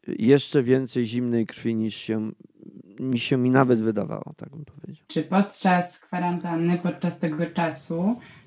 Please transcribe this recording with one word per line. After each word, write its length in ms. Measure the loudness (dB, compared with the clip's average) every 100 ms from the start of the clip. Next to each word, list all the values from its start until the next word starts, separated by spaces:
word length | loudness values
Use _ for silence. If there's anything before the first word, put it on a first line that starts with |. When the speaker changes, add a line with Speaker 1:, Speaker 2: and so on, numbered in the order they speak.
| -8
Speaker 1:
jeszcze 560 | 0 6 6 4 0
więcej 420 | 4 2 2 -2 -2
zimnej 400 | -2 0 0 -2
krwi 280 | -4 -4
niż 200 | -2 -2
się, 360 | -4 -4 -4 -4 -10 -18 _ -20 -20 -20 -8
niż 220 | -2 -2
się 140 | 0 2
mi 140 | 4
nawet 320 | 4 6 4
wydawało, 500 | 2 -2 -4 -6 -10 -14
tak 140 | -16
bym 140 | -14
powiedział. 400 | -16 -18 -18 -18 -8
Speaker 2:
Czy 160 | -6
podczas 760 | 0 2 2 0 2 2 2 -8
kwarantanny, 800 | -10 -4 -2 -2 -2 0 2 2
podczas 380 | 0 -2 -4 -2
tego 260 | -2 -2 -4
czasu, 680 | -2 -2 -4 -6 -2 0 -2 -6 -20